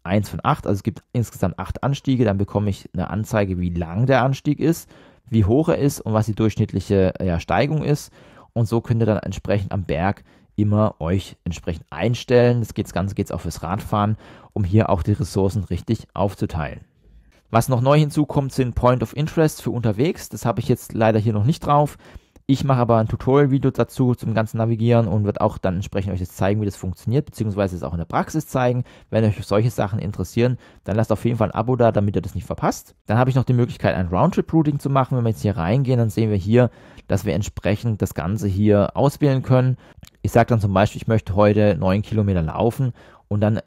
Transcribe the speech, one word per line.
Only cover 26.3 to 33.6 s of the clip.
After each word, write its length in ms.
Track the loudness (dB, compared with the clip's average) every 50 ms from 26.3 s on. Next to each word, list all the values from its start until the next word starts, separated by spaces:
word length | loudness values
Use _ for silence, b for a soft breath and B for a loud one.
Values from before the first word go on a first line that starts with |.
| -4 -2 0 0 0 0
wie 40 | -2
das 120 | -2 -4 -6
funktioniert, 480 | -6 -8 -8 -6 -4 -2 0 0 -2
beziehungsweise 500 | -2 -6 -6 -4 -2 0 0 -2 -2 -2
es 80 | -4 -6
auch 80 | -6
in 60 | -6 -6
der 80 | -6
Praxis 420 | -4 -4 -4 -4 -2 -4 -4 -4 -2
zeigen. 380 | -2 0 0 0 0 0 -4 B B B B B
Wenn 160 | 0 2 2
euch 100 | 2 0 -2 -2
solche 240 | 0 0 2 2 0
Sachen 300 | 0 -2 -4 -4 -4 -4
interessieren, 580 | -6 -6 -6 -6 -6 -4 0 0 0 0 0 B B B B B _
dann 100 | -4 -2
lasst 160 | 0 0 0
auf 140 | 0 0 0
jeden 100 | -2 0
Fall 140 | 0 0 0
ein 60 | 0
Abo 200 | -2 -2 0 2
da, 160 | 2 4 4
damit 240 | 4 2 0 0 0
ihr 60 | -2
das 140 | -4 -4 -6
nicht 120 | -10 -8 -8
verpasst. 480 | -6 -4 -2 -2 -4 -4 -8 -20 -20 _ _
Dann 120 | -2 0 2
habe 120 | 2 4
ich 60 | 2
noch 80 | 2 2
die 80 | 2
Möglichkeit, 440 | 2 2